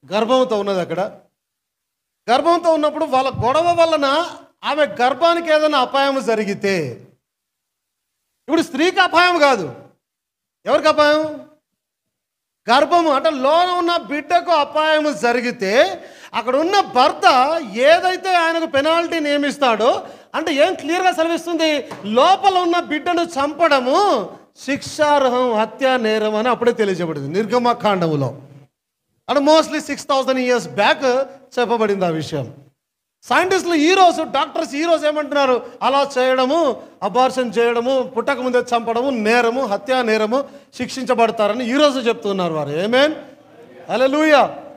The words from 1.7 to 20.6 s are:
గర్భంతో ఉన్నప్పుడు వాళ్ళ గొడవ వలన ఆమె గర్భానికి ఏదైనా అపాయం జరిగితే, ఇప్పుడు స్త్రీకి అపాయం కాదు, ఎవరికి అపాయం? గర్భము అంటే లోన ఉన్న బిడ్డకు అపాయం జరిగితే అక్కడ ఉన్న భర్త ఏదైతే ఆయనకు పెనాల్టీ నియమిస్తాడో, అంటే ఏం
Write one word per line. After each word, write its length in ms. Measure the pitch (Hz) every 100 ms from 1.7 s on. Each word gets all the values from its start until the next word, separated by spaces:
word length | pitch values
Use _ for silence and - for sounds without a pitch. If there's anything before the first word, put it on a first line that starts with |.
| _ _ _ _ _ -
గర్భంతో 420 | 247 302 339 339
ఉన్నప్పుడు 320 | 320 302 302
వాళ్ళ 260 | 311 254 269 262
గొడవ 320 | 220 285 349 339
వలన 460 | 330 320 277 285 339 - - _
ఆమె 220 | 208 294 285
గర్భానికి 640 | 294 247 269 330 339 339
ఏదైనా 260 | 302 302 294
అపాయం 460 | 254 277 277 269
జరిగితే, 680 | 214 220 208 202 202 190 143 117 - _ _ _ _ _ _ _ _ _ _ _ _ _ -
ఇప్పుడు 140 | 320
స్త్రీకి 380 | 302 262 330 359
అపాయం 380 | 359 311 359 349
కాదు, 360 | 285 240 156 117 - _ _ _ _ _ _ _ 185
ఎవరికి 220 | 285 311
అపాయం? 520 | 294 294 302 311 294 - _ _ _ _ _ _ _ _ _ _ _ -
గర్భము 400 | 247 285 349 330
అంటే 200 | 269 320
లోన 400 | 302 262 320 359
ఉన్న 260 | 359 339 339
బిడ్డకు 540 | 208 294 294 349 349
అపాయం 640 | 330 285 302 311 311 302 285
జరిగితే 800 | 240 240 240 - 190 220 349 359 - - -
అక్కడ 220 | - 220 262
ఉన్న 240 | 330 403
భర్త 440 | - 247 269 - 381 269 262 330 262
ఏదైతే 600 | 196 269 339 370 370 381
ఆయనకు 320 | 359 330 330 320
పెనాల్టీ 540 | 277 285 330 339 330
నియమిస్తాడో, 880 | 294 285 285 - 262 220 226 392 - - -
అంటే 200 | 254 330
ఏం 200 | 277